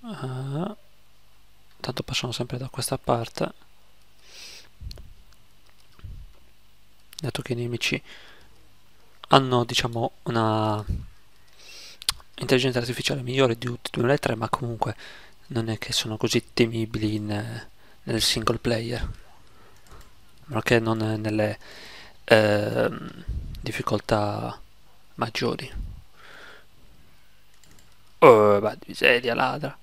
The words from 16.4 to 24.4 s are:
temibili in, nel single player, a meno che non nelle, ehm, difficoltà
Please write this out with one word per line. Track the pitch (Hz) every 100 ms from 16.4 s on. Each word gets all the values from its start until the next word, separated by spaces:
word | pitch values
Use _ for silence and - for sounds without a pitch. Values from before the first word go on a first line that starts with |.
| -
temibili | - 117 113 113 110 107 107
in, | 104 104 117 120 - - - -
nel | - 117
single | - - 110 117
player, | 123 117 117 117
a | - - - - - - - - - - - - - -
meno | - 120
che | - 120
non | 113 113
nelle, | 110 107 107 107 107 104 - - - - - -
ehm, | - 110 107 104 104 113 117 - - - - - - -
difficoltà | - - 127 104 - 110 104 104